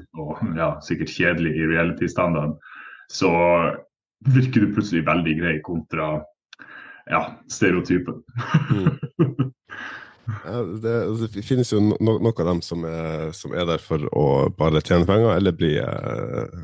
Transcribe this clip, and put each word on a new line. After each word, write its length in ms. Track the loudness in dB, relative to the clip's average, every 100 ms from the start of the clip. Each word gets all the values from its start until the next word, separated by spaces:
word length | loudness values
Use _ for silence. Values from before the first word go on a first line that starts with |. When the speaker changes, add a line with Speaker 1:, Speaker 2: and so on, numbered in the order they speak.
| -14
Speaker 1:
og, 220 | -12 -10 -6 -4
ja, 180 | -2 -2 -2
sikkert 340 | -6 -4 -4
kjedelig 400 | 0 0 2 0
i 140 | 0 0
reality-standard, 880 | 2 0 0 -4 0 0 0 -2 -6 -12 -20 -20 -20 -14
så 220 | -2 2 4 4 4 2 -2 -12 _ _ _
virker 400 | 4 4 4 4
du 120 | 2
plutselig 280 | 2 0 0
veldig 300 | 2 0 0
grei 220 | 0 0 -2
kontra, 520 | -4 -8 -6 -4 -2 -4 -8 _ _ -20 -20 -20 -20 -20
ja, 200 | -4 -2 -2 -10 _
stereotypen. 760 | 0 2 2 2 0 0 -10 -10 -10 0 0 2
Speaker 2:
Mm. 840 | 0 0 -2 -10 -2 -2 0 -4
Speaker 1:
<laughs> 60 | -6 _ -16 -16 -16 -18 -16 -12 -10
Speaker 2:
Ja, 240 | -8 -6 -6
det, 200 | -4 -2 -2
altså, 300 | -2 -2 -4
det 140 | -6
finnes 260 | -2 0 2
jo 100 | 4
no-, 160 | 4 4
no-, 220 | 2 4
nok 180 | 2 2
av 80 | 0
dem 120 | 0
som 240 | -2 -6 -6
er, 460 | -6 -4 -4 -6
som 200 | -8 -8
er 140 | -4 -2
der 140 | -2
for 240 | -2 -4 -2
å 160 | 2 4 4 2
bare 300 | 2 2 2
tjene 240 | 2 2
penger, 300 | 4 4 4
eller 180 | 4 2
bli, 220 | 2 0
eh, 880 | 0 -2 -6 -6 -6 -6 -6 -6 -10